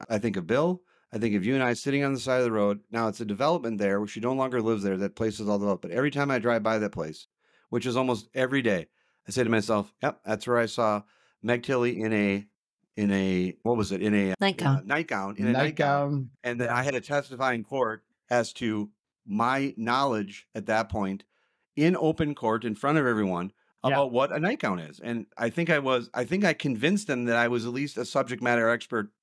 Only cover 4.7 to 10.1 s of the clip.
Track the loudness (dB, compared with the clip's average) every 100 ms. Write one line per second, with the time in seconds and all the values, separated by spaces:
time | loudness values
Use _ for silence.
4.7 | 0 0 -2 -2 -2 -4 -2 -2 0 0
5.7 | -2 -2 -2 0 0 0 0 2 2 2
6.7 | 0 0 -4 -8 -10 -18 _ _ _ _
7.7 | -4 -2 0 0 -2 -4 -2 0 2 2
8.7 | 0 -2 _ _ _ -6 0 2 2 2
9.7 | 0 0 _ -4